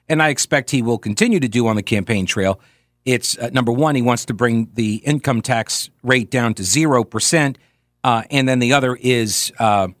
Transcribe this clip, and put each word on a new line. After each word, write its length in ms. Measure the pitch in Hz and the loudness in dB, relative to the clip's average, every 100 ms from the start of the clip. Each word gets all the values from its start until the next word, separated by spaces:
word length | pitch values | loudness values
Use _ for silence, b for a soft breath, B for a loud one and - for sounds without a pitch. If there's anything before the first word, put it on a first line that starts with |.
| - | -4
and 120 | 156 | 0
I 60 | 156 | 2
expect 420 | 131 - 147 - | 0 -2 -2 0
he 120 | 135 | -2
will 160 | 117 113 | 0 -2
continue 420 | 107 104 240 196 | -4 0 2 2
to 80 | 123 | 0
do 180 | 117 113 | 0 2
on 80 | |
the 80 | 107 | 0
campaign 440 | 101 107 92 107 92 | 0 -2 0 -2 -2
trail. 340 | - 95 95 b b b _ 131 | 0 0 -2 b b b _ -2
It's, 300 | 120 - - | -2 -2 -6
uh, 100 | 120 | -2
number 220 | 127 117 | 0 0
one, 240 | 120 156 139 | 0 2 2
he 60 | |
wants 240 | 120 120 - | 2 0 -4
to 80 | |
bring 340 | 104 120 117 113 | -2 0 0 -2
the 220 | - 110 107 | -4 -4 -2
income 440 | 139 147 - 113 | -2 -2 -2 -2
tax 480 | - 117 - - - _ | -2 -2 -2 -8 -8 _
rate 280 | 127 127 104 | 0 0 2
down 220 | 127 117 | -2 0
to 100 | 104 | -2
zero 380 | 92 139 160 127 | -2 0 2 2
percent, 540 | 110 113 - 165 143 - _ _ _ _ | 0 -2 0 2 0 -4 _ _ _ _
uh, 200 | 131 117 113 | 0 0 0
and 160 | 143 131 | 0 2
then 120 | 127 | 2
the 160 | 120 | 2
other 220 | 139 127 123 | 2 2 0
is, 520 | 127 123 110 90 - - | 0 0 0 -4 -6 -2
uh, 300 | 113 101 92 - | 0 2 0 -8